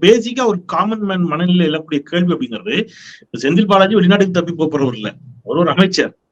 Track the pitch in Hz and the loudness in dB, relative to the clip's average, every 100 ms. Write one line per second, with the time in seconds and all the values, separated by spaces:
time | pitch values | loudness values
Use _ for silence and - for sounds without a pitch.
0 | 196 240 220 254 247 175 - 170 202 220 | 4 4 2 -4 -2 -4 -4 -4 -4 -4
1 | 202 190 170 151 180 180 165 156 156 147 | -4 -2 -2 0 2 2 2 -2 -4 -8
2 | - 175 180 170 123 110 92 147 226 - | -4 -2 0 -2 -4 -8 -6 -4 -6 -10
3 | - - _ 117 139 175 208 196 190 214 | -20 -20 _ -6 0 2 4 4 4 4
4 | 180 202 190 175 170 170 156 147 135 113 | 4 4 2 0 -4 -4 -4 -2 -2 -4
5 | 104 - - - - 139 165 143 185 185 | -10 -12 -20 -18 -6 -2 0 2 2 0
6 | 117 - _ | -4 -6 _